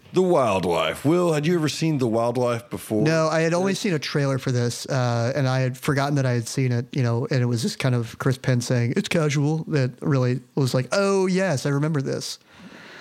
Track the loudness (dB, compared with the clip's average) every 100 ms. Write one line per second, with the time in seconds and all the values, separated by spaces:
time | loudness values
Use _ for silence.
0 | -4 0 2 4 2 2 0 0 0 0
1 | 0 2 2 2 2 2 0 0 -2 0
2 | 0 0 0 0 0 -2 -6 -12 -4 0
3 | 2 2 2 0 0 0 0 0 -2 -2
4 | -2 -2 0 0 0 0 0 -4 -4 0
5 | 0 0 0 0 0 0 0 -2 -2 0
6 | 0 0 2 0 -2 -2 0 0 -2 -2
7 | 0 0 0 0 2 0 -2 -2 0 0
8 | -2 -2 -2 0 0 0 0 0 0 -2
9 | 0 0 0 2 0 0 0 0 0 -2
10 | 0 2 2 -2 -4 -2 0 0 0 0
11 | 2 2 2 2 0 0 0 0 0 0
12 | -2 -4 -6 -12 _ -20 -20 -20 -20 -20